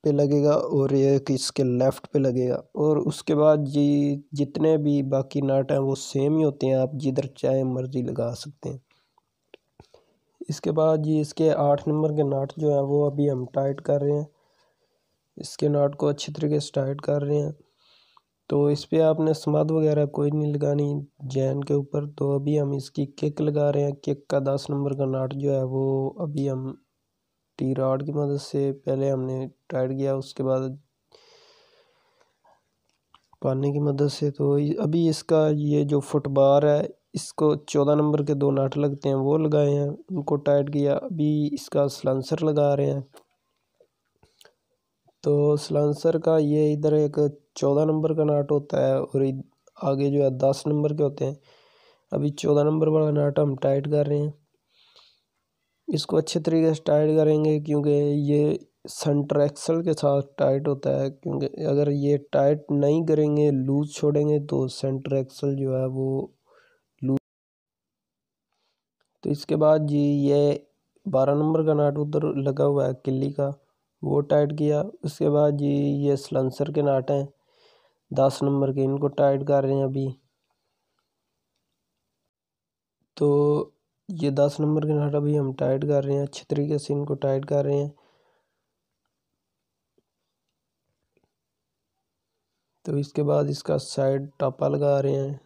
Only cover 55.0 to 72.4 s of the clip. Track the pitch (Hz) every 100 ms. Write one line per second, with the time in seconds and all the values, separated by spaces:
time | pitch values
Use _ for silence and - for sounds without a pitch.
55 | _ _ _ _ _ _ _ _ - 165
56 | - 160 160 170 156 160 160 156 - 147
57 | 151 156 156 151 156 151 151 147 147 147
58 | 147 143 143 147 147 - - _ - -
59 | 156 143 143 147 143 143 - 165 170 151
60 | 147 139 139 - 139 135 147 139 135 139
61 | 135 139 - 139 135 139 156 143 147 143
62 | 143 143 - 139 139 147 - 147 143 156
63 | 160 151 151 147 147 139 131 139 147 -
64 | 151 147 151 151 147 139 131 - 135 135
65 | 135 135 131 - 143 139 135 131 131 131
66 | 131 135 135 _ _ _ _ _ _ _
67 | 127 135 _ _ _ _ _ _ _ _
68 | _ _ _ _ _ _ _ _ _ _
69 | _ _ - 147 - 156 151 156 151 147
70 | 143 143 139 143 147 143 _ _ _ _
71 | - 135 135 147 151 160 156 147 147 147
72 | 147 147 156 139